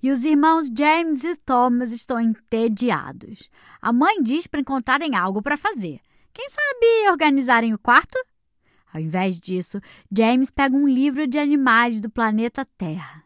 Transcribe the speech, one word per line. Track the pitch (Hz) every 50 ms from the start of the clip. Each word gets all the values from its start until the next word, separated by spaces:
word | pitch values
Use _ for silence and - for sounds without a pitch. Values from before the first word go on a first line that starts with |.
| -
e | 254
os | 277 262 233
irmãos | 311 311 285 285 320 320 320 320
James | 269 233 214 285 302 311 330 339 330 311 262 247
e | 330 349
Thomas | 339 _ - 262 240 240 254 240 240 254 233 226
estão | 240 - - 254 233
entediados. | 233 226 220 - _ _ - 220 226 233 220 202 240 247 196 151 - - 135 - - - 214 - - _ _ _ _ - - -
A | - 214 240
mãe | 240 285 359 440 415
diz | 277 220 254 320 339 -
pra | - 294
encontrarem | 269 - 269 269 233 - 262 277 330 311 254
algo | 190 175 190 196 208
pra | 208 277 294
fazer. | 294 - 415 427 247 196 170 143 - _ _ _ _ _ _ _
Quem | - 480 539
sabe | - - 605 571 539 494 466 466 466 453 427 403 359
organizarem | 285 320 302 277 277 269 240 254 233 226 233 220
o | 208
quarto? | _ - 240 269 339 - - 523 508 _ _ _ _ _ _ _ _ _ _ _ _ _ _
Ao | 160
invés | 160 160 156 185 185 196 185 170
disso, | _ - 185 180 175 - - 202 - - - - _ _
James | - 202 226 226 247 254 269 262
pega | _ - 277 269 254
um | 277 285 285
livro | 262 247 269 294 262 262 311 269
de | 240 302
animais | 294 285 294 294 269 254 226 226 240 240 233 220
do | 202 233
planeta | - - 233 220 214 214 226 233 - - 269 _ _
Terra. | _ 196 160 156 180 156 - - 160 _